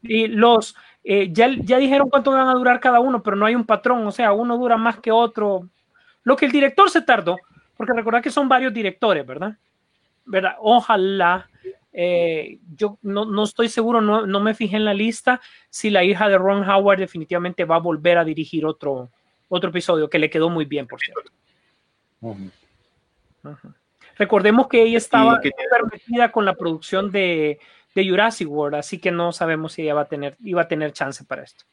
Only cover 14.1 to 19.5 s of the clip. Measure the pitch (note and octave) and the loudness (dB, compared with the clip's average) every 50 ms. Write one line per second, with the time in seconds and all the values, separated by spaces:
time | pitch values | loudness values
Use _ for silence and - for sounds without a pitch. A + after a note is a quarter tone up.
14.1 | G#3 A3 A3 G3 G3 G3+ G3+ A3 A3 G#3+ A#3 G3+ F#3 G#3+ G#3+ G#3+ G3+ G3 G#3+ A3+ | 0 0 0 -2 -2 -2 0 -2 -2 -2 -4 -4 -2 -2 -2 -2 -2 0 -2 -4
15.1 | A3+ - - - B3 B3+ - - _ _ _ _ - - - G#3+ G#3 F#3+ F3+ F#3 | -4 -2 0 0 0 0 -2 -16 _ _ _ _ -18 -6 -4 0 2 4 4 4
16.1 | G3 F3+ G#3+ G#3 G3 F#3 F#3 F#3+ G3 G3+ G3 F#3 G3 G3 G3 G3+ G3 F#3 F#3+ F3+ | 2 2 2 2 4 4 2 2 0 0 0 2 2 2 4 4 2 2 0 -8
17.1 | - E3+ D#3 - F3 F3 F3 F3+ F3 - F3+ D#3 E3 E3 E3 F3 E3 D3+ D3+ F3 | -8 -12 -8 -6 -4 -4 -4 -6 -4 -6 -2 0 0 0 0 -2 -4 0 2 2
18.1 | F3 F3 E3 D#3 D#3 D3+ D#3 - - D#3+ D3+ D#3 D3+ _ - D3 C3+ C3 B2 B2 | 2 2 2 0 -4 -6 -8 -6 -6 -4 -4 -4 -6 _ -6 -6 -6 -6 -8 -14
19.1 | _ _ _ _ _ _ _ _ | _ _ _ _ _ _ _ _